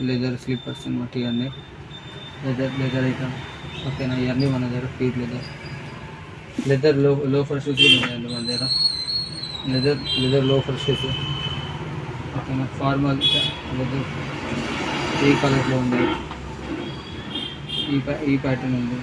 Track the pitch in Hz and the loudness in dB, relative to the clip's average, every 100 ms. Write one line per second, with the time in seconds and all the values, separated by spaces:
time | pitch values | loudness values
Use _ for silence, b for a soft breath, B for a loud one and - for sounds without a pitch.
0 | 127 123 127 123 - 127 135 127 131 123 | 0 0 0 -2 -4 -4 -4 -8 -4 -4
1 | 123 131 120 117 135 - - - - - | -2 -2 -2 0 -2 -6 -14 -16 -14 -14
2 | - - - - 135 123 135 135 131 131 | -14 -14 -14 -8 -4 0 0 0 0 2
3 | 131 127 131 - - - - - 135 139 | 0 0 -4 -6 -10 -12 -10 -8 -6 -2
4 | 131 127 127 127 139 127 123 123 127 - | -2 0 0 2 2 2 0 -2 -4 -2
5 | 127 123 120 123 - - - - - - | 0 0 -4 -6 -8 -10 -10 -10 -10 -12
6 | - - - - - - 139 135 156 139 | -12 -12 -14 -14 -10 -4 2 6 6 6
7 | 143 139 139 139 139 139 143 131 143 127 | 6 6 4 2 2 -2 0 6 8 8
8 | 120 120 120 - 117 123 127 - - - | 4 -4 -6 -6 -4 -2 0 2 2 0
9 | - - - - - - 135 131 139 139 | -4 -4 -4 -8 -8 -6 0 2 4 2
10 | - - 131 139 135 135 135 131 - 127 | 0 2 4 6 6 4 4 -2 0 0
11 | 135 127 - - - - - - - - | 0 -2 -2 -2 -4 -4 -6 -6 -6 -6
12 | - - - 135 - 131 135 - 139 135 | -6 -8 -6 -6 -2 -2 -2 0 2 4
13 | 139 135 135 156 151 143 - 127 127 135 | 2 4 4 2 0 -2 -4 -2 0 -2
14 | - - 139 - - - - - - - | -2 -4 -4 -6 -4 -2 -2 -2 -2 -2
15 | - - 143 139 143 135 123 131 123 123 | -2 4 6 6 4 4 4 2 2 4
16 | - 320 - - - - 349 - - - | 2 0 -6 -10 -10 -8 -6 -6 -6 -8
17 | - - - - - - - - 156 139 | -10 -10 -8 -8 -8 -8 -8 -4 0 0
18 | 139 143 147 135 135 127 131 127 120 123 | 0 -2 2 2 2 0 2 0 0 -4